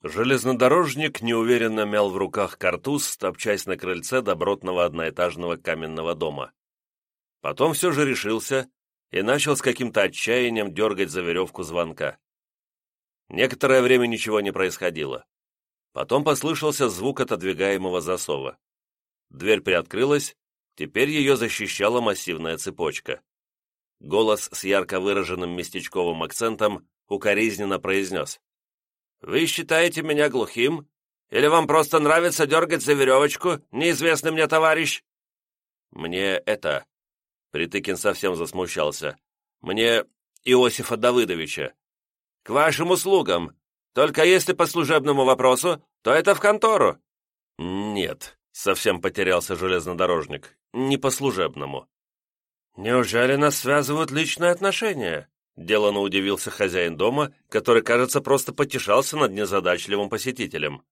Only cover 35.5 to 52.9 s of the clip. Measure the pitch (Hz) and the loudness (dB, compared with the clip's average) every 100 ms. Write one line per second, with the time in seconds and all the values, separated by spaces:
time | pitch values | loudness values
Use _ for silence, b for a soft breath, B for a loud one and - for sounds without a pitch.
35.5 | _ _ _ _ - 82 92 98 95 - | _ _ _ _ -10 -6 -2 -2 -2 -2
36.5 | 107 80 69 - _ _ _ _ _ _ | -2 -2 -4 -6 _ _ _ _ _ _
37.5 | 73 85 98 101 90 104 92 95 85 80 | -6 -4 -4 -4 -2 -2 0 -2 -2 -6
38.5 | 92 90 - 76 73 73 - _ _ _ | -6 -6 -2 -4 -4 -10 -10 _ _ _
39.5 | _ - 101 117 113 - _ _ _ 123 | _ -6 0 2 2 -2 _ _ _ 4
40.5 | 127 123 - 113 113 120 123 98 85 78 | 4 4 0 -6 0 2 2 0 -4 -6
41.5 | - 69 _ _ _ _ _ _ _ - | -8 -8 _ _ _ _ _ _ _ -4
42.5 | 127 156 147 170 180 190 190 117 87 82 | 2 2 0 0 0 4 2 2 -2 -2
43.5 | _ _ _ _ - 151 160 160 185 180 | _ _ _ _ 0 2 4 6 4 2
44.5 | 175 160 170 139 156 139 139 131 127 127 | 0 0 0 2 2 2 4 4 6 4
45.5 | 127 180 151 _ _ - 147 190 196 202 | 4 2 -2 _ _ 2 4 4 4 4
46.5 | 214 220 208 107 - _ _ _ _ _ | 4 4 4 4 2 _ _ _ _ _
47.5 | - 85 95 104 104 80 76 - _ _ | -10 -6 -6 -4 -4 -4 -6 -16 _ _
48.5 | - - - 110 90 92 101 95 90 - | -4 -2 0 0 0 -2 0 2 2 0
49.5 | 87 92 90 82 87 90 85 73 76 - | -4 -2 -2 -2 -2 0 0 -2 -10 -14
50.5 | _ _ 117 135 135 135 - 135 95 80 | _ _ -6 -2 0 0 -2 -2 -2 -4
51.5 | 71 69 67 - _ _ _ _ _ _ | -4 -10 -10 -14 _ _ _ _ _ _
52.5 | _ _ - 104 | _ _ -10 0